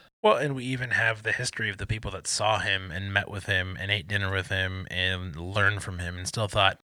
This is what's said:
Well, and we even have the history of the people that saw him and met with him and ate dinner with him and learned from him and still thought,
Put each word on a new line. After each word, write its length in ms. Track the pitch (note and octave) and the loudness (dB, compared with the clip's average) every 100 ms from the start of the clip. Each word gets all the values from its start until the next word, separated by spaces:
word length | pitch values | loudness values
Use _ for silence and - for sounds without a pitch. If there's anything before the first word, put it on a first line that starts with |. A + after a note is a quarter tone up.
| - - | -20 2
Well, 140 | G#3+ B2+ | 4 4
and 180 | D3 C3+ | 0 -2
we 80 | B2 | -4
even 240 | C3 B2 | -4 0
have 300 | G#2+ A2+ A2 | 2 2 2
the 80 | A2 | 0
history 380 | G2 - - A2 | 0 -2 -2 -4
of 80 | G2 | -4
the 80 | G2+ | -4
people 240 | G#2+ G#2+ | -4 -4
that 140 | F#2+ - | -6 -4
saw 300 | - G#2+ G#2 | 2 4 4
him 300 | G#2 G2 F#2+ | 2 0 -2
and 220 | E2+ G2 | -6 0
met 160 | G2 - | 0 0
with 160 | G2 - | -6 0
him 320 | F#2+ F#2 F#2 | 0 0 -4
and 120 | G2 | -2
ate 160 | G#2 E2+ | -2 0
dinner 240 | G2+ G2 | -2 0
with 160 | F#2+ F2+ | 0 0
him 400 | F#2+ F#2 F#2+ - | 0 0 -2 -6
and 460 | F2+ F#2 F#2 F#2 D2+ | -2 0 0 -4 -6
learned 480 | F2+ G#2 G2 G2 | -4 2 4 2
from 160 | F#2+ F2+ | -4 -6
him 180 | F2 F2+ | -6 -6
and 100 | F2+ | -6
still 200 | - G#2+ | -2 0
thought, 320 | G#2+ F#2+ - _ | 4 4 2 _